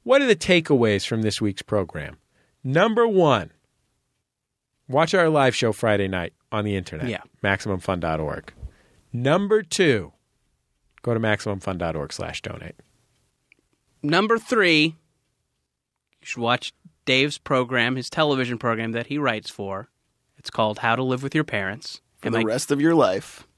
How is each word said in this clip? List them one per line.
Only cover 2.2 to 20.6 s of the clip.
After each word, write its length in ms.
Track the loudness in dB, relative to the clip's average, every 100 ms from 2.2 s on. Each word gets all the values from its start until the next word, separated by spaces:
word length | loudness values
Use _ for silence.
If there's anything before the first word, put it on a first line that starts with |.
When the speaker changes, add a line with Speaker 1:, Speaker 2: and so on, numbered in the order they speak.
| _ _ _ _
Speaker 1:
Number 440 | -2 2 2 2 2
one, 440 | 4 4 4 0 _ _ _ _ _ _ _ _ _ _ _ _ _ -2
watch 260 | 0 2
our 160 | 2 4
live 260 | 4 2 2
show 160 | -2
Friday 360 | 0 0 2 0
night 260 | -2 -6 _ _
on 140 | -4 -2
the 100 | -4
internet. 320 | -6 -8 -6
Speaker 2:
Yeah. 120 | -6 -10 _
Speaker 1:
Maximum 360 | 0 0 -2 -4
fun 200 | -4 -2
dot 200 | -2 -2
org. 320 | -4 -8 -12 -18 -18 _ _ _ _
Number 480 | -4 0 0 2 0
two, 520 | 0 2 2 2 -2 _ _ _ _ _ _ _ _ _
go 100 | -4
to 60 | 0
maximum 400 | 0 0 -2 -6
fun 180 | -6 -4
dot 180 | -4 -4
org 160 | -8
slash 300 | -8 -10 -10
donate. 320 | -12 -14 -16 -18 _ _ _ _ _ _ _ _ _ _ _ _
Speaker 2:
Number 380 | 0 2 2 0
three, 560 | 0 2 4 4 2 -2 _ _ _ _ _ _ _ _ _ _ _ _
you 40 | -14
should 160 | -4
watch 320 | 0 0 -2 _ _ _ 0
Dave's 320 | 2 2 -2
program, 600 | -2 0 2 0 0 -2
his 120 | -6
television 480 | 0 0 2 -2 -2
program 360 | -2 -2 -4
that 140 | -6 -6
he 120 | -4
writes 320 | -2 -4 -8
for. 380 | -10 -8 -8 -12 _ _ _ _ _
It's 100 | -10
called 300 | -2